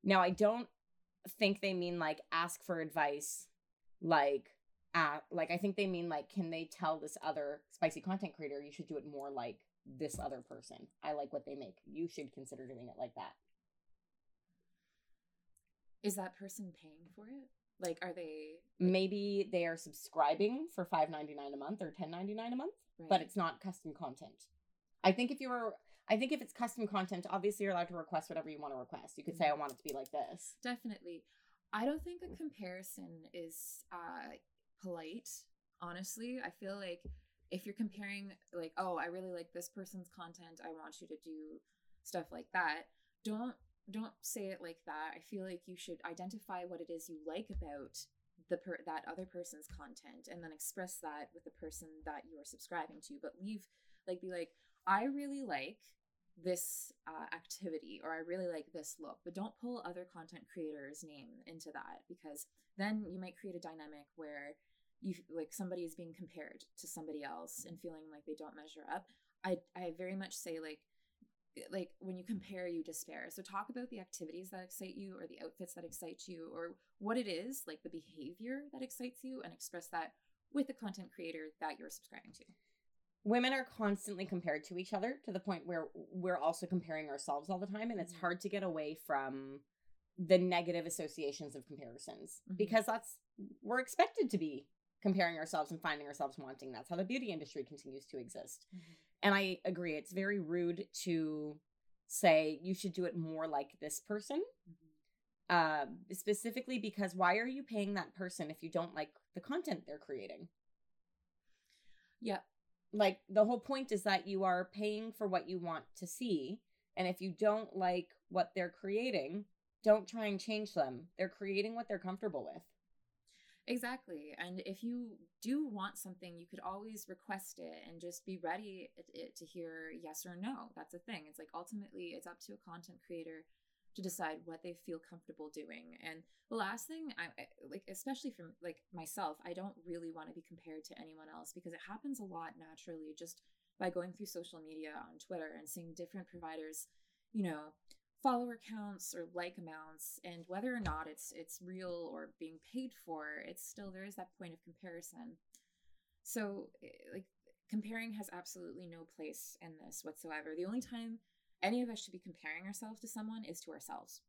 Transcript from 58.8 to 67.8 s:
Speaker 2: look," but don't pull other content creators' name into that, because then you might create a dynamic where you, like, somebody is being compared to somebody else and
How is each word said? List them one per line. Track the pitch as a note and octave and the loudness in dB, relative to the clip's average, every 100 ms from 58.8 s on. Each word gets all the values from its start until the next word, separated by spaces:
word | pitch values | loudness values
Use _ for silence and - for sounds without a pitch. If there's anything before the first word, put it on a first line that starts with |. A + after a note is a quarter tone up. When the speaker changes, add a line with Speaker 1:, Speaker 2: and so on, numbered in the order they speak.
| D3 - | -8 -8
Speaker 2:
look," | D3+ - | -10 -10
but | F3 | -8
don't | F3 G#3+ - | -4 -6 -6
pull | A#3+ B3 | -6 -4
other | - F3+ | -6 -8
content | F3+ F3 D#3+ E3+ - | -10 -12 -14 -16 -12
creators' | F3+ D#3 D3 C#3 D3+ | -4 -4 -4 -8 -10
name | D#3+ D3 D#3 - - | -12 -14 -16 -16 -14
into | E3 D#3 | -12 -10
that, | D3 - - _ | -10 -10 -14 _
because | F3+ D#3 D4 - _ _ - | -14 -12 -10 -12 _ _ -2
then | G3+ G#3+ G3+ | 0 0 -2
you | F#3 | -6
might | F#3 - | -8 -8
create | G3+ F3 | -8 -6
a | |
dynamic | E3+ D#3+ D3+ D3 C#3+ | -8 -10 -12 -14 -18
where | - D#3 D3 C#4+ - _ _ _ _ | -12 -8 -6 -8 -12 _ _ _ _
you, | F#3+ E3+ - | -2 -2 -4
like, | E3 D#3 | -4 -4
somebody | - F#3 F3+ | -4 -2 -2
is | E3+ | -2
being | E3 E3+ | -6 -12
compared | D#3+ E3+ E3 D3+ - - - | -10 -12 -10 -12 -14 -18 -14
to | E3 | -10
somebody | - D#3 D3+ | -8 -4 -4
else | C#3 E3 E3 - | -4 -6 -8 -10
and | E3+ E3+ | -10 -8